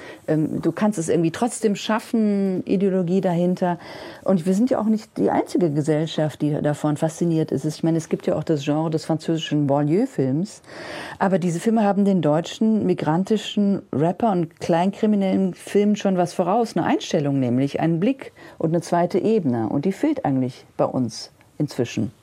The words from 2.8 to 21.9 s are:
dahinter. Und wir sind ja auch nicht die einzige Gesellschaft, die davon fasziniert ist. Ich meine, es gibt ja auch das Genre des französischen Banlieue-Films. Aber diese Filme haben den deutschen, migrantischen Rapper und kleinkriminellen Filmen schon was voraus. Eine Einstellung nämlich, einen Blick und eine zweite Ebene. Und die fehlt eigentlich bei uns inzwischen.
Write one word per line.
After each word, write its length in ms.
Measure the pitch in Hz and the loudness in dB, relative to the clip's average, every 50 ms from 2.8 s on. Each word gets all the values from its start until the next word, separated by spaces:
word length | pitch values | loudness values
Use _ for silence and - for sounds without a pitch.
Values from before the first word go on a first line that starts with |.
| 202 196 180 185 180 165 185 196 | 2 2 2 0 0 2 2 2
dahinter. 580 | 185 185 170 170 175 180 180 - 185 175 175 165 - - - - - - - - - | 2 2 2 2 2 2 0 0 0 -2 -2 -4 -6 -14 -16 -16 -16 -16 -16 -6 0
Und 200 | - 190 175 156 | 2 2 2 2
wir 80 | 185 190 | 2 2
sind 140 | 202 247 254 | 2 2 2
ja 100 | - - | 2 2
auch 60 | 214 | 2
nicht 300 | 220 214 214 - - - | 2 0 0 -2 -6 -4
die 140 | - 196 - | 0 0 2
einzige 400 | - - 440 - - 294 180 160 | 2 0 0 0 0 2 2 2
Gesellschaft, 720 | 143 156 139 160 151 151 165 156 - - 156 151 - - | 2 0 0 2 2 0 0 -2 -2 -2 -2 -2 -2 -2
die 180 | 151 147 151 147 | -2 -2 0 0
davon 360 | - 151 147 - - 151 151 | 0 -2 -2 0 0 -2 0
fasziniert 560 | - 165 160 - - 175 170 165 160 156 - | 0 -2 -2 -2 0 0 0 2 0 0 0
ist. 120 | - 151 - | -2 -2 -2
Ich 200 | 156 156 - - | -4 -4 -2 0
meine, 140 | 165 165 160 | 0 0 0
es 100 | 156 - | -2 -2
gibt 180 | 190 - - | -6 -4 -2
ja 80 | - - | -2 -2
auch 80 | 156 | -2
das 220 | 156 - 160 143 135 | 0 -2 -2 -2 0
Genre 260 | 151 147 156 160 165 | -2 -2 0 0 -2
des 140 | 156 156 - | -2 -4 -2
französischen 640 | - 165 156 - - 165 160 165 - 151 147 147 135 | -2 -4 -2 -2 -2 -4 -2 -2 -2 0 0 2 2
Banlieue-Films. 920 | 139 147 147 147 165 196 262 262 - - 135 131 131 156 190 - - - - - - - - - - - - - - - | 2 2 2 2 2 2 0 0 -2 -2 0 0 0 -2 -2 -4 -8 -14 -20 -20 -18 -16 -14 -12 -12 -12 -12 -10 -4 -2
Aber 180 | - 190 185 175 | 0 2 2 2
diese 220 | 170 180 160 170 | 0 0 -2 0
Filme 240 | - 226 220 226 208 | 0 0 2 2 2
haben 200 | 202 196 202 202 | 2 2 2 2
den 160 | 202 196 175 | 4 4 2
deutschen, 640 | 147 147 147 160 165 - - - 220 220 220 208 - | 4 2 2 2 0 -4 -4 0 0 2 2 2 2
migrantischen 1000 | 180 175 - - 151 156 175 190 - 220 208 - - - 208 202 202 196 - - - | 0 0 0 0 0 0 2 2 0 0 -2 -2 -2 0 0 2 2 2 0 -2 -4
Rapper 400 | - - 156 170 190 - 240 226 | -2 0 0 0 0 0 0 0
und 260 | 190 175 165 160 - - | 2 0 -2 -4 -6 -6
kleinkriminellen 960 | - - 170 165 180 196 196 - - 214 214 202 196 190 190 190 190 185 170 | -2 0 2 2 2 2 0 0 2 2 2 2 2 2 2 2 0 0 -2
Filmen 400 | - - - - 202 208 208 208 | -6 -6 0 2 2 4 4 2
schon 220 | 202 - 196 185 | 2 2 0 2
was 180 | 180 175 170 - | 2 0 0 0
voraus. 420 | - 175 170 196 240 233 220 - | -2 0 2 2 0 0 0 0
Eine 80 | 190 - | -2 0
Einstellung 540 | - 269 370 - - - 170 147 143 139 139 | 0 0 -2 -2 -2 -2 0 0 2 0 0
nämlich, 400 | 127 120 120 127 139 139 - - | 2 2 2 2 0 0 0 0
einen 220 | - 165 170 156 | 0 0 2 2
Blick 320 | 185 254 269 - - - - - - - - - | 0 0 0 -2 -6 -18 -18 -20 -20 -18 -8 -4
und 120 | - 160 | -2 0
eine 100 | 165 170 | 0 0
zweite 400 | - - 175 170 175 175 - 190 | 0 0 0 2 2 2 0 0
Ebene. 480 | - 214 226 220 165 131 120 113 110 - | 2 2 2 2 2 0 0 0 0 0
Und 160 | - - - | -2 0 0
die 80 | 196 | -2
fehlt 320 | 190 - - 311 294 - - | -2 0 0 0 0 0 0
eigentlich 420 | 143 135 131 127 123 - - - - _ | 0 0 0 -2 -2 -6 -10 -20 -8 _
bei 80 | - 143 | -2 0
uns 460 | - - 131 123 110 - - - - _ _ - _ _ - | 0 0 -2 -2 -2 -4 -10 -14 -16 _ _ -20 _ _ -4
inzwischen. 520 | 151 - - - 120 - | -4 -4 -2 -2 -4 -2